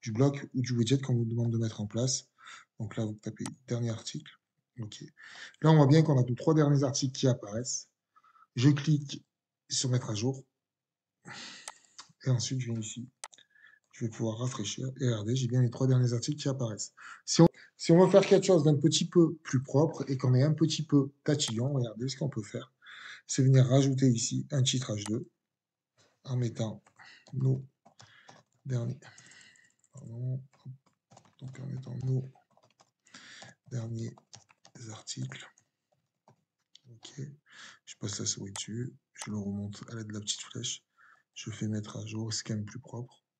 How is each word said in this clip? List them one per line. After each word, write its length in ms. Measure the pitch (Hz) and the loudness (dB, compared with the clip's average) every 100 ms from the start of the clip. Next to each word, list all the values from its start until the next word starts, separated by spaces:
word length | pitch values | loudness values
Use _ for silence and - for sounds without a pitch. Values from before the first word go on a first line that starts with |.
du 100 | - | -6
bloc 380 | 107 139 143 - | 2 2 2 -6
ou 80 | 131 | -6
du 100 | 123 | -2
widget 240 | 120 113 135 | 0 2 2
quand 100 | 131 | 2
on 60 | 123 | 0
vous 80 | 117 | 0
demande 240 | 117 117 | 0 0
de 80 | 113 | 0
mettre 240 | 113 - | -2 -4
en 40 | 107 | -6
place. 420 | 113 127 - - _ - - - _ | -2 -2 -2 -6 _ -20 -20 -20 _
Donc 160 | 107 - | -10 -6
là, 80 | |
vous 80 | 110 107 | -6 -6
tapez 240 | - 110 120 - - | -10 -8 -10 -10 -8
dernier 240 | 120 117 | -4 -4
article. 420 | 107 - 151 - _ _ _ _ - | -6 -10 -12 -14 _ _ _ _ -14
Ok. 240 | 107 - - _ - - - _ | -14 -14 -20 _ -20 -20 -20 _
Là, 100 | 151 | 6
on 60 | 156 | 8
voit 100 | 139 | 10
bien 160 | 156 | 8
qu'on 160 | 156 139 | 8 4
a 40 | |
nos 120 | 120 | 2
trois 200 | 120 - | 0 2
derniers 280 | 156 147 143 | 4 4 4
articles 300 | 139 123 135 | 2 0 -4
qui 140 | 131 135 | 0 0
apparaissent. 640 | 117 101 107 127 - - _ _ _ _ _ _ - | 0 -2 -8 -6 -8 -10 _ _ _ _ _ _ 2
Je 140 | 127 | 4
clique 520 | 143 - 151 147 - _ _ _ _ _ | 4 2 0 0 -12 _ _ _ _ _
sur 220 | 127 131 | -4 0
mettre 180 | 123 - | -2 -2
à 60 | |
jour. 280 | 107 120 131 - _ _ _ _ _ _ _ - - - - - - _ - - _ | -4 -4 -6 -12 _ _ _ _ _ _ _ -20 -18 -16 -18 -20 -20 _ -20 -20 _
Et 60 | - | -2
ensuite, 280 | 123 - 131 | -2 0 -4
je 100 | 117 | -4
viens 80 | 117 | -6
ici. 260 | 110 - 120 _ - - _ _ - _ _ | -6 -10 -14 _ -20 -20 _ _ -20 _ _
Je 140 | - 117 | -8 -8
vais 40 | |
pouvoir 280 | 107 113 110 | -4 -4 -2
rafraîchir. 500 | 127 - 104 - 131 131 | -6 -6 -8 -6 -8 -4
Et 60 | 131 | -2
regardez, 280 | 113 104 131 | -2 -2 -2
j'ai 100 | 123 | 0
bien 140 | 127 | 2
les 100 | 123 | 2
trois 160 | - 131 | 2 2
derniers 280 | 127 123 | 4 2
articles 260 | 117 113 151 | 0 -4 -4
qui 80 | 147 | -4
apparaissent. 460 | 135 117 104 - _ - - - | -4 -4 -6 -10 _ -20 -18 -8
Si 160 | - | 6
on, 60 | 165 - - _ | 6 6 -20 _
si 160 | - | 4
on 100 | 170 | 6
veut 80 | 185 | 8
faire 140 | 196 | 8
quelque 220 | 190 190 190 | 8 4 6
chose 180 | 185 | 6
d'un 120 | 147 143 | 6 4
petit 300 | 165 156 170 | 4 2 2
peu 280 | 180 165 - | 4 4 2
plus 200 | - 135 | -2 -2
propre 480 | 131 135 160 - 135 | 2 2 2 0 -4
et 60 | 135 | 0
qu'on 160 | 131 | 4
est 100 | 127 | 4
un 120 | 143 | 4
petit 300 | 156 160 - | 4 2 0
peu 260 | 156 143 135 _ | 2 4 2 _
tatillon, 460 | - 147 - 110 127 | -2 0 0 -2 -2
regardez 340 | 143 117 107 127 | 0 -2 -4 -8
ce 80 | - | -4
qu'on 140 | 127 | -6
peut 120 | 120 | -6
faire. 300 | 104 - - _ - - - - _ | -8 -10 -14 _ -20 -20 -18 -20 _
C'est 160 | - | 2
venir 240 | 131 131 127 | 6 6 6
rajouter 420 | 131 139 131 135 | 6 4 4 2
ici 380 | 113 - 131 131 | 2 0 -4 -4
un 100 | 131 | -2
titre 320 | 127 131 - | 0 -2 -4
H 120 | 107 104 | -8 -4
deux 220 | 110 - _ _ _ _ _ _ _ _ _ | -6 -6 _ _ _ _ _ _ _ _ _
en 120 | - 123 | -6 -2
mettant 460 | 120 - 113 98 _ _ - - - | -2 -2 -6 -6 _ _ -20 -20 -12
nos 320 | 131 131 131 - _ _ _ - - _ - _ _ - | -2 0 0 -4 _ _ _ -20 -20 _ -20 _ _ -6
derniers, 320 | 123 120 127 - - - - - _ _ _ _ | -4 -4 -8 -14 -20 -20 -20 -20 _ _ _ _
pardon, 480 | 131 123 117 127 131 131 _ - 131 _ _ _ - _ _ | -20 -16 -8 -6 -6 -8 _ -20 -20 _ _ _ -20 _ _
donc 200 | 131 131 | -16 -12
en 60 | 131 | -10
mettant 280 | 127 131 127 | -10 -10 -8
nos 240 | 131 131 131 - _ _ _ _ _ _ _ - - - - - _ | -4 -4 -4 -16 _ _ _ _ _ _ _ -20 -20 -20 -20 -20 _
derniers 440 | 123 113 113 113 - _ - _ _ _ - 110 | -8 -8 -8 -10 -12 _ -20 _ _ _ -20 -18
articles. 560 | 107 - - 131 - - _ _ _ _ _ _ _ _ _ _ _ _ _ 127 | -16 -14 -10 -10 -10 -18 _ _ _ _ _ _ _ _ _ _ _ _ _ _
Ok, 320 | 117 - - 139 139 _ - - - _ | -20 -20 -16 -16 -16 _ -20 -20 -20 _
je 100 | - | -14
passe 220 | 104 101 | -10 -8
la 80 | 104 | -6
souris 260 | - 101 | -6 -8
dessus, 400 | 101 - 107 127 - _ | -12 -10 -8 -10 -12 _
je 160 | - - | -16 -10
le 80 | 104 | -8
remonte 440 | 101 101 101 101 - | -6 -6 -8 -10 -12
à 60 | |
l'aide 140 | 113 107 | -12 -10
de 40 | |
la 80 | 104 | -12
petite 220 | 98 - | -8 -10
flèche, 420 | - 117 120 - _ _ - _ _ | -10 -12 -10 -12 _ _ -20 _ _
je 180 | - - | -16 -12
fais 160 | 107 107 | -8 -6
mettre 300 | 107 104 - | -6 -8 -12
à 80 | |
jour, 260 | 107 110 113 | -10 -8 -6
c'est 160 | 107 - | -8 -6
quand 100 | 110 | -8
même 100 | 104 | -6
plus 140 | - | -12
propre. 440 | - 117 120 _ _ | -14 -14 -14 _ _